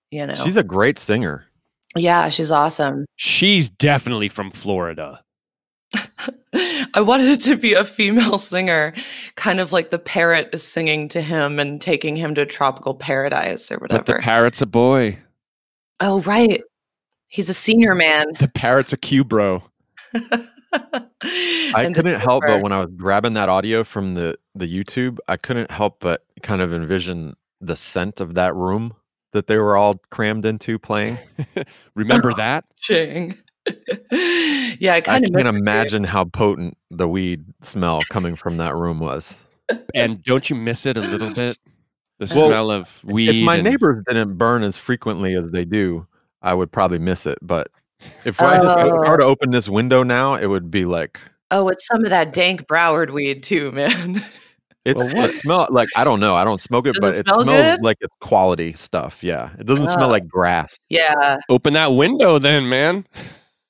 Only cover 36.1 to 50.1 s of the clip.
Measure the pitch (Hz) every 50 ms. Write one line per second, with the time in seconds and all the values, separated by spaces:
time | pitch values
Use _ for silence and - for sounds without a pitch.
36.1 | 104 98 92 85 - - 110 101 98 71 87 87 - - _ _ 87 85 90 82
37.1 | 87 95 92 90 87 76 78 95 - _ - - - 101 90 85 80 80 78 -
38.1 | - 104 90 85 85 - - 87 85 82 85 80 69 85 85 85 82 78 80 73
39.1 | 67 80 - - - - _ _ _ _ _ - 233 233 - - - 127 120 113
40.1 | 113 92 - 131 127 135 - - 151 117 113 117 117 - - 139 120 113 107 -
41.1 | 101 104 113 107 104 120 120 120 120 - _ _ _ _ _ _ _ _ _ _
42.1 | _ - 101 101 123 147 156 151 110 110 110 107 104 98 87 - - - - -
43.1 | 101 113 113 110 113 113 - 165 170 175 175 220 269 247 226 156 127 110 95 -
44.1 | 120 113 110 101 95 87 117 117 120 120 107 101 95 - - - 127 - - 113
45.1 | 101 85 98 95 92 92 85 85 85 90 90 85 104 107 98 90 85 82 90 -
46.1 | _ _ _ _ _ _ - 90 90 92 90 80 - 110 95 90 87 82 82 92
47.1 | 90 - - 78 - - - 87 87 80 - - _ _ _ _ _ _ - -
48.1 | - - - 120 - - 175 180 180 185 180 180 175 175 170 170 170 165 156 156
49.1 | 165 156 135 131 139 - 135 127 123 123 - 104 95 107 120 127 131 127 127 123